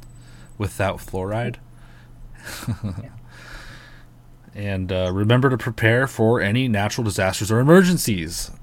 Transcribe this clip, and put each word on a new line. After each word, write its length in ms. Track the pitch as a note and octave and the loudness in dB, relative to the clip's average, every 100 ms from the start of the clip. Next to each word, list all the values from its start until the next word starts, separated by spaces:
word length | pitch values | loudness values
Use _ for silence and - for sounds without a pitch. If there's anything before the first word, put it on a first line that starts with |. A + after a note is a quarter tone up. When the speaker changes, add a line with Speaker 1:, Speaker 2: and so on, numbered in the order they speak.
| - - - - - - | -20 -20 -20 -20 -18 -8
Speaker 1:
Without 380 | G2+ - G2 - | -8 -2 -4 -4
fluoride. 580 | - F#2+ F#2+ G#2+ A#2+ A#2+ - - - - - - - - - - - | -8 -8 -4 -4 -6 -8 -16 -20 -20 -20 -20 -20 -20 -18 -16 -12 -8
Speaker 2:
Yeah. 420 | - G#2 F2 - | -8 -8 -10 -12
Speaker 1:
<laughs> 60 | - - - - - - - - - - - - - - G2+ | -18 -20 -20 -20 -18 -18 -20 -20 -20 -20 -20 -20 -20 -20 -10
And, 360 | G2+ F#2+ F#2 | -6 -4 -2
uh, 180 | F#2 F#2 | -2 -2
remember 380 | F#2+ G#2 B2 C3+ | 0 2 4 4
to 80 | B2+ | 0
prepare 480 | - A2+ A2 A#2 C3+ | -4 0 2 4 2
for 340 | - A2 A#2+ | 2 2 4
any 280 | F#2+ A#2 C3 | 2 0 2
natural 360 | G#2 G#2 - | 0 0 -2
disasters 480 | A2+ F#2 F#2+ F#2 G2 | -4 0 0 0 0
or 80 | A2 | 2
emergencies. 920 | C3+ F3 F3+ F3 - F#2+ D#2 - - - | 8 8 8 2 0 -2 -4 -8 -10 -12